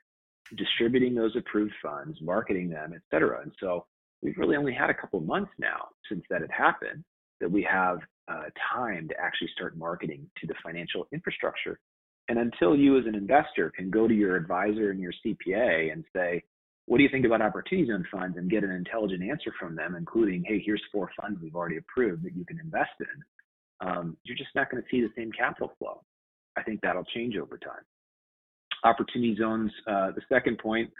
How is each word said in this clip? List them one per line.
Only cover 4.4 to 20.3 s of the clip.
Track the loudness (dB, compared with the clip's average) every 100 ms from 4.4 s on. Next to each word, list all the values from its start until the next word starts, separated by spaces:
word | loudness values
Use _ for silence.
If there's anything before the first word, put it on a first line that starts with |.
| 2 2
only | 0
had | 0 0
a |
couple | 0 -4 -4
of | -2
months | -2 -4 -4
now | -4 -4 -10 _ -8
since | -8 -4
that | -6
had | -4
happened | 2 2 2 -6 -10 -18 _ _ _
that | 0
we | 2
have, | 2 2 2 0 -8 _ -12
uh, | -10 -10 -8 -4
time | -2 -4 -6 -6
to | -4
actually | -4 -4 -6 -6
start | -8 -6
marketing | -6 -4 -6 -8 -14 -12
to | -10
the | -8
financial | -8 -8 -6 -6 -6
infrastructure. | -6 -6 -2 -4 -2 -8 -10 _ _ _ _ -2
And | 2
until | 0 4 6 8
you | 8 8
as | 4
an | -2
investor | 4 4 4 0 -2 -2
can | 0
go | 4 6
to |
your | 6 4 2
advisor | 0 0 2 2 0
and | 0
your | -6 -4
C | -4 -2
P | 0
A | 2 4 4 2
and | -4 -6 -2
say, | 0 0 -6 _ _ _ 4
"What | 6
do |
you | 6
think | 6 4
about | 6
opportunity | 4 0 0 2 2
zone | 0 -4
funds?" | -6 -6 -4
and | 0
get | 2
an | 0
intelligent | -2 -4 -2 -2 -2
answer | -2 -4 -6 -8
from | -8 -6
them, | -6 -6
including, | -2 2 2